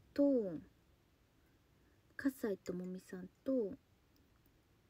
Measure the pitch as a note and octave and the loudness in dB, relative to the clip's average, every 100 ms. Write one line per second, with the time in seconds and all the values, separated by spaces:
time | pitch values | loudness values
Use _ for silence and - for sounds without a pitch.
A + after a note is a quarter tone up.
0 | - - C#4+ B3+ G3 D#3 - _ _ _ | -6 4 6 6 2 -4 -10 _ _ _
1 | _ _ _ _ _ _ _ _ _ _ | _ _ _ _ _ _ _ _ _ _
2 | _ - C#4 - A3 F#3+ - F3+ F3+ F#3 | _ -4 -4 -2 -4 -4 -4 -6 -6 -8
3 | - F#3 F#3 _ - C4 G3+ - _ _ | -10 -12 -12 _ 0 0 0 -6 _ _
4 | _ _ _ _ _ _ _ _ | _ _ _ _ _ _ _ _